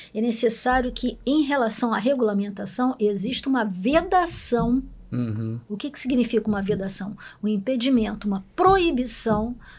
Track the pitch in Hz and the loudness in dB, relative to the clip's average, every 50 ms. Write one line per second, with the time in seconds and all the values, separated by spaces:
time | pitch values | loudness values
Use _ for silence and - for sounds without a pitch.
0 | - - - 214 226 240 226 226 247 226 226 - - 254 254 262 247 254 240 - | -16 -8 -4 -2 0 0 0 2 2 2 2 2 0 2 2 2 0 -2 -4 -4
1 | - 247 - - - 247 285 311 285 269 285 277 233 220 214 - 247 233 214 196 | -4 -4 -6 -4 -2 0 2 2 2 2 2 0 0 0 0 0 0 0 0 0
2 | 196 262 285 254 240 214 202 196 202 202 196 196 202 190 - - 254 262 254 - | 2 0 2 2 2 0 2 0 -2 -4 -6 -8 -6 -6 -2 0 0 0 0 0
3 | 208 208 202 190 190 247 262 - - 277 269 254 214 214 180 180 185 247 294 330 | 0 0 0 0 -2 -4 -4 -4 -2 0 0 0 0 -2 -2 -2 0 2 2 2
4 | 339 370 381 359 349 339 - - - - 240 233 226 233 247 269 269 - - - | 2 4 2 2 2 2 0 0 0 2 0 2 2 2 0 0 -2 -4 -14 -18
5 | - - 120 123 120 113 104 110 113 110 113 120 - - 208 202 - 294 285 - | -14 -6 -4 -4 -2 -2 -4 -4 -4 -4 -6 -8 -8 -10 -10 -8 -8 -8 -8 -6
6 | - 254 - 247 240 233 254 214 214 220 208 196 196 190 208 190 190 190 - - | -4 0 0 0 0 2 0 -2 0 0 -2 -2 0 -2 -2 -2 -2 -4 -6 -6
7 | 190 202 - - - - - - - 208 214 196 196 262 269 240 233 277 262 233 | -6 -8 -12 -14 -16 -20 -14 -6 -4 -2 -2 -2 -2 -2 -2 0 2 2 4 2
8 | 214 202 214 214 - 208 196 196 - - - - 359 381 392 381 349 339 277 240 | 2 0 -4 -4 -4 -4 -4 -4 -6 -8 -2 4 6 6 6 6 4 2 2 0
9 | 254 240 - - - 226 214 214 220 240 247 - - - - | -2 0 0 0 2 2 2 0 0 -4 -6 -10 -14 -20 -20